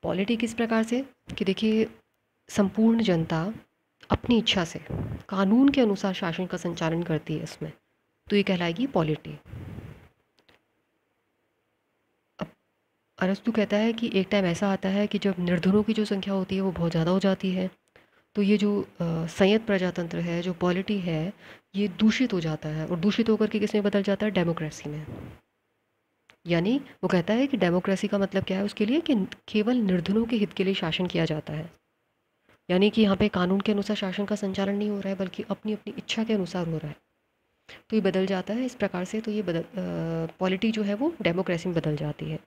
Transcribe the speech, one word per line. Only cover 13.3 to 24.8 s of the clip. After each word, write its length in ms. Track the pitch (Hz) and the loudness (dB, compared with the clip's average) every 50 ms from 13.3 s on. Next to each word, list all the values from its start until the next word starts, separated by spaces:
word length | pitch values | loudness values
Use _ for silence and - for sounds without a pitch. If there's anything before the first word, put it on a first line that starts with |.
| 196 - - 240 | 0 0 -2 -2
कहता 260 | 220 220 208 196 208 | 0 0 0 2 2
है 160 | 208 220 233 226 | 2 2 2 0
कि 180 | 226 233 220 - | 0 -2 0 0
एक 140 | 196 185 190 | 0 0 2
टाइम 140 | 208 202 190 | 0 2 2
ऐसा 280 | 175 170 175 208 196 196 | 2 0 0 0 0 0
आता 160 | 190 - 190 | 0 -2 -2
है 180 | 190 202 208 | 0 0 0
कि 120 | 208 - 196 | 0 -2 0
जब 160 | - 202 185 180 | 0 0 0 0
निर्धनों 440 | 180 175 180 170 165 190 190 214 208 | 0 0 0 2 2 4 4 4 4
की 100 | 220 220 | 2 0
जो 120 | 220 214 | 0 0
संख्या 280 | 202 208 196 185 196 196 | 0 -2 -4 -2 -2 -2
होती 220 | 190 185 190 190 | -2 -2 -2 -2
है 60 | 190 | -2
वो 100 | 190 190 | -2 -2
बहुत 200 | 170 170 170 170 | -2 0 -2 0
ज़्यादा 200 | 165 165 165 170 | 2 2 2 4
हो 80 | 180 190 | 2 4
जाती 320 | - 196 190 - - 190 | 4 2 2 2 0 -2
है, 200 | 185 185 185 185 - _ _ _ _ - _ _ _ _ _ _ _ | -2 -2 -2 -4 -6 _ _ _ _ -20 _ _ _ _ _ _ _
तो 60 | 208 | 0
ये 160 | 208 196 214 | 4 4 4
जो, 240 | 208 202 208 208 202 | 4 4 2 2 0
अ, 460 | - - - - 175 165 165 165 165 | -4 -6 -6 -4 -2 -2 -2 -2 -4
संयत 380 | 165 - - 202 185 208 220 226 | -6 0 2 4 4 4 4 2
प्रजातंत्र 540 | 220 202 185 185 180 175 - 175 165 170 170 | 2 0 0 0 -2 -2 -4 -6 -4 -4 -4
है, 220 | 170 170 170 170 | -4 -2 -4 -4
जो 120 | 175 185 175 | -4 -4 -4
पॉलिटी 460 | 175 180 180 175 185 196 - 214 202 | 0 0 0 0 0 -2 -2 -2 -2
है, 340 | 175 180 165 156 156 185 - _ - - - - _ _ - | -2 -2 -2 -2 -2 -4 -6 _ -20 -20 -20 -20 _ _ -4
ये 120 | 190 202 | -2 -2
दूषित 460 | 202 180 - 214 220 214 - 262 240 202 | -2 0 2 2 4 4 4 0 0 0
हो 60 | 180 | -2
जाता 300 | 165 160 156 - - 156 | -2 -2 -4 -4 -6 -6
है। 180 | 151 156 156 | -6 -6 -4
और 120 | - 175 170 | -4 -2 0
दूषित 300 | 165 208 196 - 226 220 | 2 2 2 2 2 2
होकर 180 | 220 208 220 | 4 2 2
के 120 | 208 214 214 | 0 0 -2
किस 140 | 202 202 - | -2 0 0
में 100 | 208 202 | 0 0
बदल 200 | 202 196 202 196 | 2 0 2 2
जाता 220 | 208 196 - 208 | 0 0 0 0
है? 60 | 214 | 0
डेमोक्रेसी 580 | 196 185 175 170 165 - 160 151 - - | 0 2 0 0 0 -2 -4 -6 -8 -10